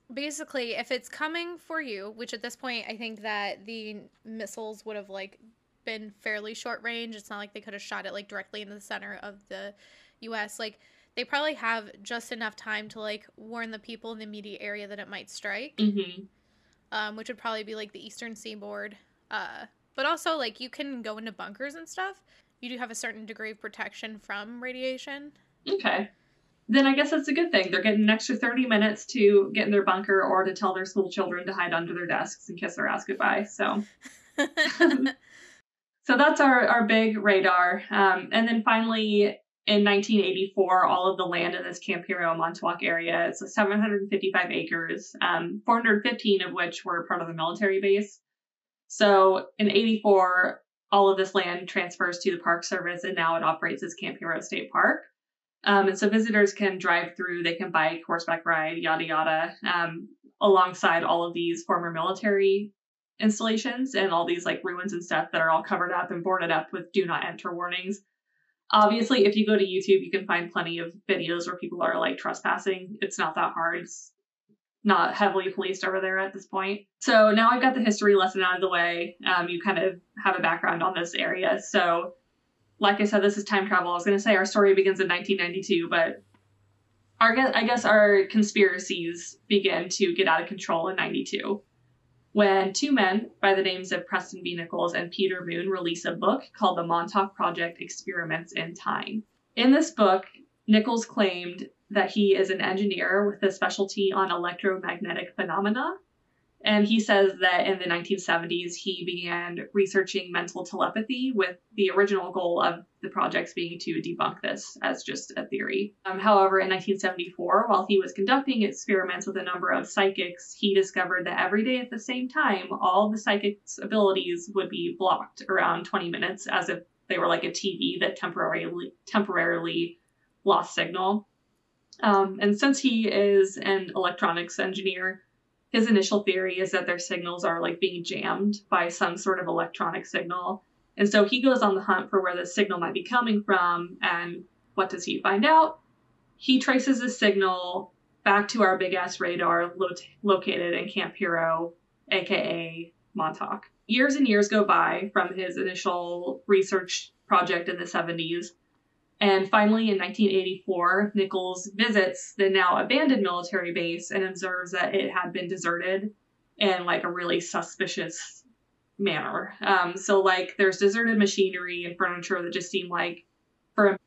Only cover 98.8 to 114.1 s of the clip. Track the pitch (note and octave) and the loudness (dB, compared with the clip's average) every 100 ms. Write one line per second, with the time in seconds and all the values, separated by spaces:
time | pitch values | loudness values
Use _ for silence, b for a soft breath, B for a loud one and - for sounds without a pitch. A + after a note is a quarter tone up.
98.8 | - - - A3 - _ _ - B3 C#4+ | -6 -6 -4 -8 -10 _ _ 2 6 6
99.8 | D#4+ - G3+ F#3+ - - - _ - G#3+ | 4 4 4 4 0 -20 -20 _ 4 4
100.8 | A3 A#3 A3 - G3+ F3+ F3 F3+ G3 _ | 6 -2 -2 0 0 0 -8 -10 -14 _
101.8 | - G3+ F#3+ G#3+ G3+ F#3+ F#3+ G3 - F#3+ | -4 -2 0 2 4 4 2 0 -2 0
102.8 | G3+ F3 F3+ G3 G#3 G3+ G3 F#3+ F#3 F#3 | 0 0 0 2 2 0 -2 0 -2 -2
103.8 | G3 - G3 G3 F#3 F3 F3 F3 G3+ F#3+ | -4 0 0 2 0 -2 -4 -2 -2 -2
104.8 | F3 F3 F3 E3+ F3+ - F3 E3 G#3 A3+ | -4 -6 -6 -6 -8 -6 -4 -2 0 0
105.8 | D#4+ F#4+ _ _ _ _ _ _ - G#3 | -2 -6 _ _ _ _ _ _ 2 4
106.8 | G#3 A3+ G#3 G3+ G3 F#3+ F#3 F3 F#3+ F#3+ | 4 2 4 4 4 4 2 4 2 0
107.8 | F3+ E3+ F3 G3 - E3+ E3+ F3 F3 F3 | -2 -4 -2 -4 0 -2 0 -4 -4 -8
108.8 | G3 F3+ F3 F3 F3 F3 F3 F3 F3 G3+ | -8 -6 -6 -8 -6 -6 -6 -10 -4 0
109.8 | F#3+ G3 F#3+ F#3+ F3+ F3 F3 F#3 F3+ G3 | 2 2 0 -2 -4 -6 -4 -8 -8 -2
110.8 | F#3 A3 G#3+ B3 C4 G#3+ F#3 F3+ _ - | -2 -2 -4 -4 -2 0 -2 -2 _ 0
111.8 | F#3+ F#3 G3+ F#3+ F3+ F#3 F3 E3+ F3 E3+ | 2 4 2 2 -2 -4 -2 0 0 -2
112.8 | - _ G3 F#3+ F3+ E3+ E3+ - E3+ E3+ | -12 _ -10 -4 -2 -2 -4 -6 -8 -8
113.8 | - D#3+ E3+ | -6 -6 -4